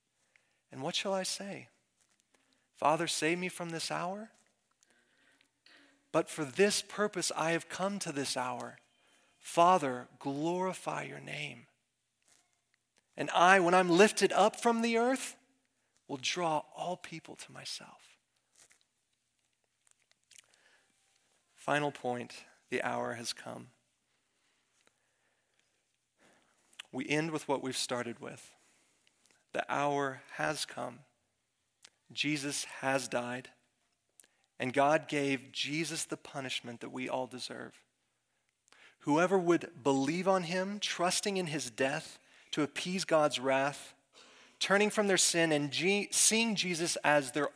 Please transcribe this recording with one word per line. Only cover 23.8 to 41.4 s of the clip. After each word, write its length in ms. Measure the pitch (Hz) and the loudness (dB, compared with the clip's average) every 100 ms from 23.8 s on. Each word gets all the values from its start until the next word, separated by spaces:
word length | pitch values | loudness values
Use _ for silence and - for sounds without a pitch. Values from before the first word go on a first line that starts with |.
| _ _ _ _ _ _ _ _ _ _ _ _ _ _ _ _ _ _ _ _ _ _ _ _ _ _ _ _ _ - - | _ _ _ _ _ _ _ _ _ _ _ _ _ _ _ _ _ _ _ _ _ _ _ _ _ _ _ _ _ -20 -12
We 160 | 127 - | -8 0
end 220 | 147 165 | 0 0
with 180 | 156 - | -4 -2
what 140 | 135 | -2
we've 140 | 131 123 | -2 -4
started 420 | - 123 117 117 | -4 -4 -6 -8
with. 360 | 131 - - - _ _ _ _ _ _ _ _ _ | -12 -14 -20 -20 _ _ _ _ _ _ _ _ _
The 180 | - - | -6 -4
hour 520 | 135 143 143 139 131 - | -2 0 0 -2 -6 -14
has 320 | - 151 151 | -4 -4 -2
come. 400 | - - 127 123 - _ _ _ _ _ _ _ - _ _ | -6 -8 -10 -12 -20 _ _ _ _ _ _ _ -20 _ _
Jesus 520 | 113 147 151 143 139 | -4 -2 -2 -2 -4
has 440 | - - 135 135 120 | -6 -4 0 0 0
died, 420 | 120 120 123 - _ _ _ _ _ _ - _ _ _ - | -4 -4 -8 -12 _ _ _ _ _ _ -20 _ _ _ -6
and 140 | 127 | -2
God 360 | 131 139 156 143 | 2 4 4 2
gave 440 | 147 139 135 131 | -2 0 -2 -4
Jesus 520 | - 131 151 156 160 | -8 -4 -4 -4 -4
the 140 | - 156 | -6 -8
punishment 640 | - 143 131 - 123 117 | -10 -10 -8 -8 -8 -12
that 100 | 123 | -12
we 180 | 131 127 | -8 -4
all 180 | 127 127 | -4 -4
deserve. 560 | 127 - 123 123 - _ _ _ _ _ _ _ _ _ - - _ | -8 -10 -12 -14 -18 _ _ _ _ _ _ _ _ _ -20 -20 _
Whoever 380 | 147 151 175 196 | 0 2 4 4
would 440 | 175 170 - - | 4 2 0 -2
believe 460 | 139 135 135 170 185 | 2 2 2 0 2
on 160 | 190 | 2
him, 360 | 165 185 190 208 | 2 -2 -4 -4
trusting 560 | - - 175 180 214 | -6 0 0 2 0
in 120 | 190 | -2